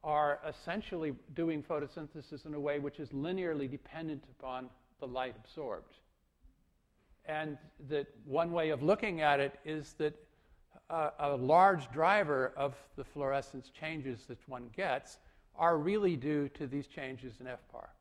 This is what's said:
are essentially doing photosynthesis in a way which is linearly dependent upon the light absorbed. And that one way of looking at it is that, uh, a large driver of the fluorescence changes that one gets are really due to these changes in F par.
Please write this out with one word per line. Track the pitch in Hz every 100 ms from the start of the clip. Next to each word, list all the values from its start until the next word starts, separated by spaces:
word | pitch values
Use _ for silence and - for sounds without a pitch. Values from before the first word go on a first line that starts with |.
are | 160 151 147 143 156
essentially | - - 190 208 180 156 131 -
doing | 151 165 156
photosynthesis | 135 156 143 - 151 156 139 147 156
in |
a | 151
way | 143 147
which | 143 139
is | 143
linearly | 139 151 190 180 156 139
dependent | 143 - 156 160 143 - -
upon | 131 127 127 - _ _
the | 135
light | 123 127 117
absorbed. | - - 139 92 - - _ _ _ _ - _ _ _ _ _ _ _ -
And | 156 156 147 - - 143
that | 147 143 -
one | 143 139 170
way | 170 160
of | 147
looking | 147 214 220 170
at | 151 143
it | 139 -
is | 156 156 147 -
that, | 151 151 - _ _ - _ - _
uh, | 165 151 -
a | 147 139
large | 127 160 190 185 127
driver | 123 160 208 170 139 131 -
of | 139 - - -
the |
fluorescence | 131 - 135 139 135 139 123
changes | - 156 160 135 117 -
that | 120 -
one | 127 120 113
gets | 185 131 - - - _ _ -
are | 165 165
really | 151 208 202 160
due | 135 151 143
to | - 143
these | 139 135
changes | - 131 131 127 107
in | 123
F | 123 -
par. | - - -